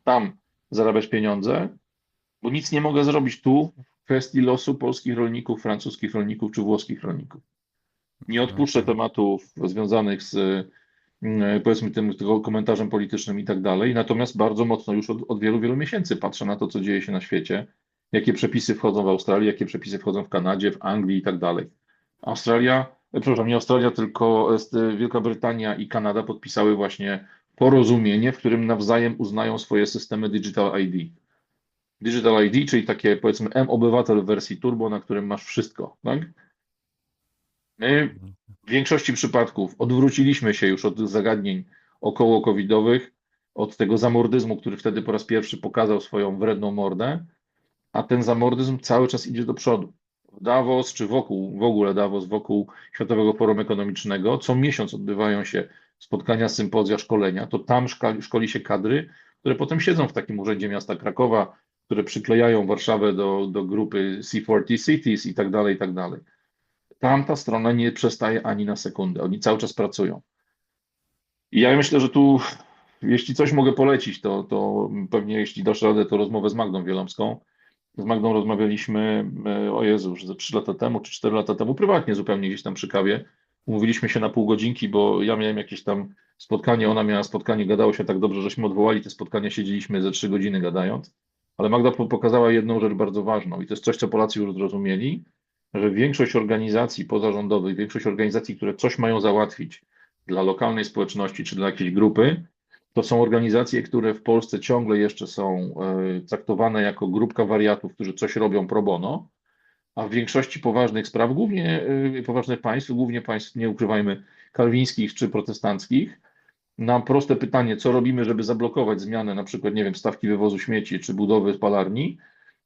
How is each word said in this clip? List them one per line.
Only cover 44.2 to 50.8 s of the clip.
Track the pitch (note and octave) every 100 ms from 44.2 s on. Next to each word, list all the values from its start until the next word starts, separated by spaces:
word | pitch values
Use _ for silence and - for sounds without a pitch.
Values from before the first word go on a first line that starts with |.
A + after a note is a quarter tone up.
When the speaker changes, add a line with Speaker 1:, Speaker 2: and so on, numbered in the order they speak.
| A#2 B2 A2+ G#2
Speaker 1:
który | A2 G2+
wtedy | A2+ G#2
po | A2
raz | G#2
pierwszy | - A2 G#2+ -
pokazał | F#2 - A2 G2+
swoją | - G#2 G2 G2
wredną | A2 G2+ G#2
mordę, | G2+ G2 F#2 B2 E3 - _ _ _ _ _ _
a | A2
ten | - B2
zamordyzm | A2+ A#2 B2 B2 C3 C3
cały | - A#2+ B2+
czas | B2 B2+
idzie | A#2+
do | A2+
przodu. | - - G#2+ E2+ _ _ _ _
W | G2+
Davos, | G2+ B2+ B2 B2+